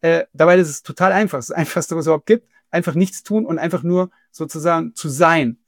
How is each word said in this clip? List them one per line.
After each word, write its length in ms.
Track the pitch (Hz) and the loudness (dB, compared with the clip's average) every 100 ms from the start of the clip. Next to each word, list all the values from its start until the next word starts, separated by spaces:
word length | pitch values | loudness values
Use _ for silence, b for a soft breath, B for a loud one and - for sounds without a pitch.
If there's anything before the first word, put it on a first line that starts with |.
Äh, 240 | 165 165 - | 2 0 0
dabei 260 | - 160 180 | 2 4 6
ist 120 | 170 | 4
es 120 | 143 | -4
total 280 | - 151 185 | -14 0 0
einfach. 260 | 190 208 143 | 2 -2 -4
Das 80 | 117 | -8
ist 40 | |
das 80 | 160 | -6
Einfachste, 380 | 156 - - 165 | -4 -4 -4 -4
was 60 | |
es 40 | 156 | 0
überhaupt 200 | 156 - | -2 2
gibt. 220 | 233 _ _ _ | 0 _ _ _
Einfach 240 | 165 175 | -4 -2
nichts 300 | 156 185 - | 0 0 -2
tun 200 | - 214 | -4 -4
und 140 | 214 160 | -2 -4
einfach 240 | 160 170 | -4 -4
nur 280 | 160 180 185 _ _ | 0 0 -2 _ _
sozusagen 640 | - 160 160 156 165 165 | -12 -10 -4 -2 0 -2
zu 160 | - 156 | -8 -8
sein 480 | 135 165 165 127 117 | 2 2 4 0 -6